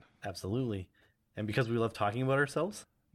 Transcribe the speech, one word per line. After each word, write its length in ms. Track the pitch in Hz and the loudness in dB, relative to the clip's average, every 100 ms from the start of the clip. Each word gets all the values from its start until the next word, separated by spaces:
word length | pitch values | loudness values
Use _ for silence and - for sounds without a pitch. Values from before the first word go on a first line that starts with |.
| - _ | -20 _
Absolutely. 680 | 101 92 92 120 123 101 92 _ _ _ _ - | -10 -8 -4 -2 -2 -2 -6 _ _ _ _ -6
And 120 | 107 | -2
because 200 | 104 113 | 0 2
we 120 | 117 | 2
love 120 | 113 | 2
talking 300 | - 104 117 | 2 0 2
about 160 | 131 135 | 2 2
ourselves? 480 | 143 151 180 - - _ _ | 2 0 -2 -4 -16 _ _